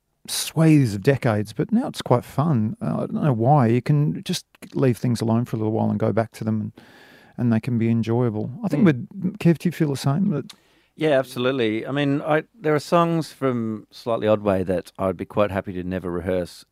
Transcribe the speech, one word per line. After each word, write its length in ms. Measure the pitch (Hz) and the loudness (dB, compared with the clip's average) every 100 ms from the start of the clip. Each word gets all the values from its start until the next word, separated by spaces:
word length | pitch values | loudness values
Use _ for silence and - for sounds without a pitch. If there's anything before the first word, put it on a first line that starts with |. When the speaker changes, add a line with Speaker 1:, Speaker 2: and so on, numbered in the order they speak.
| _ _ - | _ _ -10
Speaker 1:
swathes 680 | - - 156 160 151 127 101 | -8 -6 2 6 6 4 2
of 60 | |
decades, 520 | 113 135 123 107 104 | 2 2 0 0 -2
but 180 | - 214 | -6 -2
now 160 | 233 277 | 0 -2
it's 140 | - | -8
quite 220 | - 127 | 0 0
fun. 540 | - - 165 120 107 - | 0 -2 0 0 0 -4
Uh, 40 | - | -4
I 140 | - - | -4 -4
don't 60 | 226 | -2
know 100 | 151 | 0
why. 340 | 113 117 147 113 | 2 4 4 4
You 140 | 123 | 2
can 420 | - 147 151 170 | 2 2 2 -2
just 220 | - 175 - _ - | -6 -8 -8 _ -10
leave 240 | - 135 113 | 0 0 2
things 240 | 127 117 | -2 0
alone 240 | 113 113 120 | 0 0 -2
for 100 | 113 | -4
a 40 | |
little 140 | 107 | -2
while 160 | 110 110 | 0 0
and 100 | 107 | 0
go 140 | 110 | 0
back 180 | 104 110 | 0 -2
to 100 | - | -4
them, 180 | 110 110 | -4 -4
and, 100 | 107 - - - - - - - | -6 -10 -20 -20 -20 -20 -20 -4
and 160 | 123 | 0
they 60 | 110 | 0
can 160 | 120 120 | 0 0
be 120 | 113 | 0
enjoyable. 600 | 117 110 117 120 104 110 156 | 0 0 0 0 -2 -6 -6
I 40 | 214 | -4
think 140 | 147 | 4
Speaker 2:
Hmm. 40 | 190 | 4
Speaker 1:
with 520 | 127 - 196 180 - | 4 -4 -6 -6 0
Kev, 180 | 170 160 | 2 2
do 100 | 180 | 0
you 20 | |
feel 180 | - 151 | -2 -2
the 60 | 135 | 0
same? 340 | 139 147 196 | -2 0 0
That 200 | 143 - - _ _ _ - | -2 -6 -16 _ _ _ -4
Speaker 2:
Yeah, 200 | 156 135 | 2 2
absolutely. 680 | 131 127 123 135 113 110 120 | 0 -2 -2 0 0 0 -4
I 40 | |
mean, 300 | 139 143 143 | -2 0 0
I, 220 | 156 156 - | 0 -2 -2
there 220 | _ 156 147 | _ -2 0
are 40 | |
songs 520 | - 175 170 165 147 | 2 2 2 0 -4
from 560 | - 135 123 110 110 - | -4 -2 0 -2 -6 -10
Slightly 360 | - 120 113 107 | -10 -4 0 2
Odd 140 | 107 | 2
Way 220 | 101 95 | 2 0
that 280 | 90 90 - - | 0 -2 -4 -4
I'd 160 | 95 85 | -4 -4
be 80 | 98 | -4
quite 260 | - 104 | 0 0
happy 200 | 95 104 | 0 -4
to 120 | 90 | -8
never 280 | 90 92 87 | -6 -6 -4
rehearse 540 | 87 90 92 87 - - | -6 -2 -2 -4 -10 -20